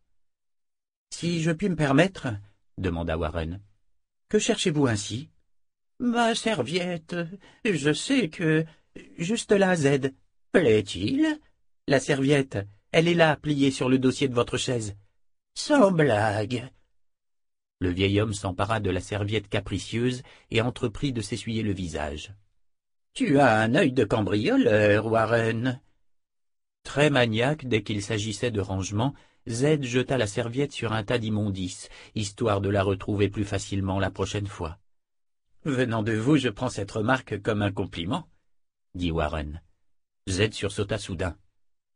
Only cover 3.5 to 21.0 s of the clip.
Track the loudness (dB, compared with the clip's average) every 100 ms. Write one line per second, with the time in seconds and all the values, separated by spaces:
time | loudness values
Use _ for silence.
3.5 | -8 -14 _ _ _ _ _ -2 0 2
4.5 | 0 0 2 2 0 -4 -10 -12 _ _
5.5 | _ _ _ _ -6 -2 2 2 0 -2
6.5 | -2 -2 -4 -4 -8 -8 -8 -8 -10 -20
7.5 | _ -2 0 2 0 0 0 0 -2 2
8.5 | 2 0 -10 _ -20 -16 -8 -4 -2 2
9.5 | 4 4 4 4 2 0 -6 _ _ _
10.5 | 2 6 4 2 -4 -2 2 0 -2 _
11.5 | _ _ _ 0 0 2 2 4 2 2
12.5 | -4 -8 -14 -2 2 4 4 4 2 0
13.5 | 2 2 2 2 4 2 2 0 0 0
14.5 | -2 -2 -4 -4 -12 _ _ _ _ _
15.5 | -10 2 6 6 6 4 4 2 0 -2
16.5 | -6 -8 _ _ _ _ _ _ _ _
17.5 | _ _ -4 -2 0 2 2 0 -2 -4
18.5 | -2 -2 0 0 -2 -4 -4 -2 -2 -2
19.5 | -4 -4 -6 -4 -2 -2 -2 -12 -20 -4
20.5 | 0 0 -2 -6 -4